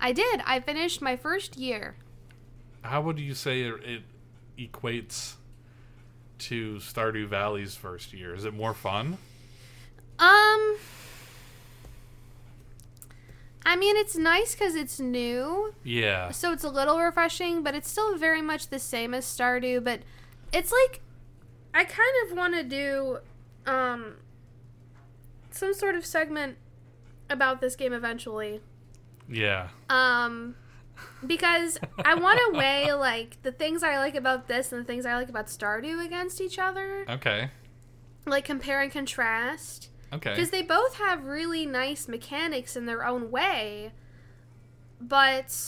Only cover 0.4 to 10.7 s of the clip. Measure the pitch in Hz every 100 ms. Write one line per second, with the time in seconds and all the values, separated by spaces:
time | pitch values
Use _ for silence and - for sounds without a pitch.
0.4 | - 262 254 302 339 - 277 247 302 370
1.4 | - - 254 220 - - - - - -
2.4 | - - - - 113 143 156 156 143 131
3.4 | 139 127 123 110 123 117 - - - -
4.4 | - - 117 - 120 117 - - - -
5.4 | - - - - - - - - - -
6.4 | - 117 110 104 - - 113 110 104 101
7.4 | 104 104 98 - 95 87 - 98 90 90
8.4 | 107 107 113 107 98 101 131 190 - -
9.4 | - - - - - - - - 349 415
10.4 | 427 427 427